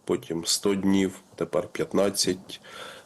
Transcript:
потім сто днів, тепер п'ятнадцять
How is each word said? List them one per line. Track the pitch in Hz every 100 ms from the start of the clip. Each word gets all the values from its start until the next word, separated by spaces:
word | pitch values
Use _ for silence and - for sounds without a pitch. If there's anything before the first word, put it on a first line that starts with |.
потім | - 90 - 82
сто | 82 - 101
днів, | 98 98 98 92 - -
тепер | - 82 80 -
п'ятнадцять | - 78 98 98 98 - 92 - - - - - -